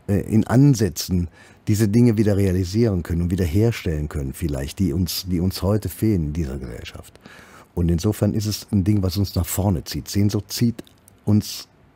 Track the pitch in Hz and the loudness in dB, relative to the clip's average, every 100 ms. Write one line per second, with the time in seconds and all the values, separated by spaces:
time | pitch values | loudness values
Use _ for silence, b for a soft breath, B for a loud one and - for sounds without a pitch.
0 | - 101 - 110 - 120 143 117 101 76 | -2 -2 2 0 2 4 6 4 0 -2
1 | - 92 85 B B B - 104 110 110 | -2 -2 -2 B B B -2 0 2 4
2 | 123 107 107 98 98 90 90 101 117 92 | 4 4 2 2 2 0 0 2 2 0
3 | 82 85 87 90 87 85 117 113 95 76 | -2 -2 0 0 0 2 2 0 -4 -4
4 | 76 85 67 65 85 69 71 - 92 78 | -4 -6 -8 -6 -4 -4 -6 -2 -2 0
5 | 92 - 92 90 90 - 92 107 95 - | -2 -4 -4 -2 -2 -2 0 0 -2 -4
6 | 110 98 76 76 73 67 62 57 - - | 0 0 -2 -4 -6 -6 -10 -14 -16 -18
7 | - - B B B B B - 85 85 | -20 -20 B B B B B -2 2 2
8 | 107 107 104 104 104 104 - 107 90 104 | 0 0 0 0 -2 -6 -2 0 2 2
9 | 92 98 98 - 85 - 98 85 - 76 | 0 0 -2 -2 -2 0 0 0 -4 -8
10 | 65 98 101 104 - - 120 - - _ | -6 0 0 0 -6 -2 -2 -2 -10 _
11 | _ - - 104 - - - _ _ | _ -8 0 2 0 -8 -16 _ _